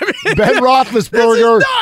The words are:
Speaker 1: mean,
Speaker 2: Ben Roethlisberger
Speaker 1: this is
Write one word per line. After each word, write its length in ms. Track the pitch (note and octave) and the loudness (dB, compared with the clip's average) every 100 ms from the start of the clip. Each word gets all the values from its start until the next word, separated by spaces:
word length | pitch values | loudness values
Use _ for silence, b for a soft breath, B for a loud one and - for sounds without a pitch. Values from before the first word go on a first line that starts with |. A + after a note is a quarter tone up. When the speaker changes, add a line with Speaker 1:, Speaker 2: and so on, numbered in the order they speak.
| G4 - | -6 -6
Speaker 1:
mean, 100 | F4 D#3+ | -4 0
Speaker 2:
Ben 180 | G#3+ - | 0 0
Roethlisberger 960 | B3+ C4 B3+ A#3 F3+ A3 A#3 A#3 A#3 A3+ | 2 2 0 -4 -4 0 0 2 2 2
Speaker 1:
this 60 | C5+ | 0
is 40 | B4 | -2